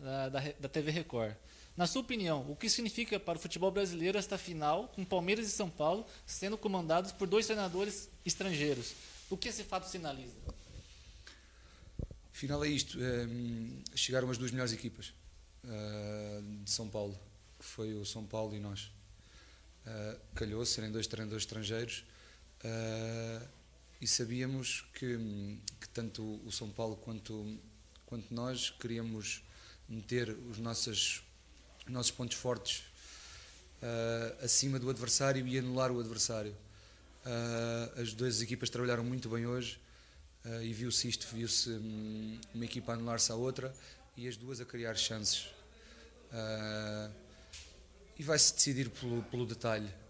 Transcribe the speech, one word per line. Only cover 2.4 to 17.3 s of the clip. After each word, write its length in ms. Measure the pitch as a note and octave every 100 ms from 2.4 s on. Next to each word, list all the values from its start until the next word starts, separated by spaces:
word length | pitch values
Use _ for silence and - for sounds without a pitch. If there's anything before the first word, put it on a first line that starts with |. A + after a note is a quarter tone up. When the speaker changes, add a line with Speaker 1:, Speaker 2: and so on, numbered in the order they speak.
| C#3
Speaker 1:
o 40 | D3
que 140 | A3+
significa 480 | A#3+ A3 - A3+ G3+
para 200 | - E3
o 40 |
futebol 300 | F3 E3 F#3+
brasileiro 460 | F#3+ F#3+ E3+ F3+ G3
esta 200 | F#3 F#3+
final 520 | F3+ D#3+ D3+ E3+ B3
com 160 | - F#3
Palmeiras 420 | F#3 F3 A3 G#3
e 40 |
São 180 | - F3+
Paulo 360 | - D3+ G3+ A3+ - -
sendo 320 | - G3 G#3+
comandados 560 | G#3 F#3+ D#3+ E3+ F#3+
por 160 | - F#3
dois 160 | G#3+ A3
treinadores 640 | G#3+ F#3 F3+ G#3 - - - F3+
estrangeiros? 680 | - F#3+ D3+ D3 B2 A2+ - - - -
O 80 | F#3+
que 100 | B3
esse 160 | A3
fato 240 | G3 F#3 F#3
sinaliza? 480 | F#3 D#3 C3 B2 - - - - - - - - - - - - - - - - - - - -
Speaker 2:
Final 300 | - C#3 D3 D3+
é 20 |
isto: 320 | C#3 - -
é, 240 | B2+ A#2+ A#2 A#2+ A#2+ A2+ A2+ C3 - -
chegaram 340 | - C3 B2+
as 80 | A#2+
duas 140 | B2+
melhores 220 | B2+ B2
equipas, 400 | A2 A#2+ - - - - - - -
eh, 800 | B2 G#2+ G#2 G#2 G#2 G#2 G#2 G#2 G#2 G#2
de 60 | G2+
São 200 | - A2
Paulo, 280 | G#2+ G#2 F#2+ -